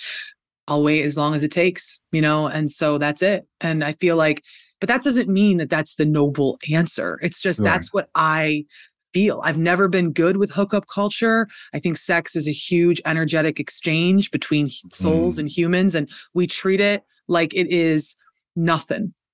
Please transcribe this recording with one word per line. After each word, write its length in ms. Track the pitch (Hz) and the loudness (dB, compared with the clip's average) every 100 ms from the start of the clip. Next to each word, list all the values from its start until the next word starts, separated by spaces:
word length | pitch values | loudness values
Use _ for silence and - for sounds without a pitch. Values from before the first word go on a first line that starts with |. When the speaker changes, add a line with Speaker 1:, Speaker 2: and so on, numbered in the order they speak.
| - - - - _ _ - | -10 -10 -12 -18 _ _ -4
Speaker 1:
I'll 100 | 147 | 0
wait 200 | 151 156 | 2 2
as 140 | 143 143 | 0 -2
long 180 | 147 151 | 0 0
as 80 | |
it 80 | 151 | 0
takes, 500 | 175 180 180 - - _ | 0 0 -2 -8 -12 _
you 80 | 160 | 2
know? 260 | 151 156 151 | 2 2 0
And 240 | 156 151 | -2 -4
so 260 | - 151 147 | -2 0 0
that's 240 | 147 147 | -2 0
it. 240 | 185 185 - - | 0 0 -6 -6
And 240 | 165 156 | -4 -2
I 80 | 147 | -4
feel 240 | 156 175 165 | -2 0 2
like, 260 | 156 147 - - _ - | 2 0 -8 -20 _ -6
but 80 | 196 | 0
that 160 | 254 | 0
doesn't 240 | 285 247 196 | 2 0 2
mean 300 | 190 208 175 | 4 4 2
that 120 | 147 | 0
that's 260 | 156 151 - | -2 -2 0
the 100 | 151 | 2
noble 520 | 151 143 143 135 - 151 | 2 2 2 -2 -2 0
answer. 480 | 160 170 - 87 - | 0 0 -2 -6 -4
It's 200 | 170 - | -6 -4
just, 180 | 190 175 | -4 0
Speaker 2:
Right. 60 | 180 | 2
Speaker 1:
that's 200 | 185 - | 0 -2
what 160 | 202 - 175 | -4 -2 0
I 480 | 156 156 156 151 - - - _ _ | 0 2 0 -2 -6 -16 -20 _ _
feel. 280 | 180 202 127 | 0 0 0
I've 140 | 160 156 | -2 0
never 320 | 170 180 190 | 2 2 2
been 240 | 185 170 | 2 0
good 240 | 165 170 196 | 2 2 2
with 120 | 202 | 0
hookup 340 | - 196 202 - | -2 -2 -2 -4
culture. 600 | 202 208 - 226 226 214 - - | -4 -4 0 0 2 -2 -8 -12
I 60 | - | -4
think 180 | 180 151 | -4 -2
sex 400 | - 170 165 165 | 0 0 0 -4
is 100 | 151 | -2
a 40 | |
huge 480 | 147 - 175 175 170 160 | -4 0 2 4 2 0
energetic 540 | 160 160 160 156 156 | 0 0 0 0 -2
exchange 720 | - - 170 160 175 196 - | -8 -6 -2 0 2 2 2
between 360 | - - 147 143 | -4 -2 0 0
h-, 140 | - - | -6 -12
souls 420 | - 160 160 175 - | -4 0 2 0 -2
Speaker 2:
Mm. 40 | |
Speaker 1:
and 100 | 147 | -4
humans, 440 | 170 170 180 190 | -2 0 2 2
and 160 | 160 143 - - | 2 -4 -10 -6
we 140 | 175 170 | -2 -2
treat 320 | - 190 196 | -2 0 2
it 240 | 202 202 - _ - | 2 0 -6 _ -2
like 260 | 170 165 | 0 0
it 140 | 185 165 | 0 0
is 480 | 175 165 156 - - _ _ _ 170 | 2 2 0 -2 -10 _ _ _ -2
nothing, 580 | 165 160 - 165 - - _ | 0 0 -2 -6 -6 -10 _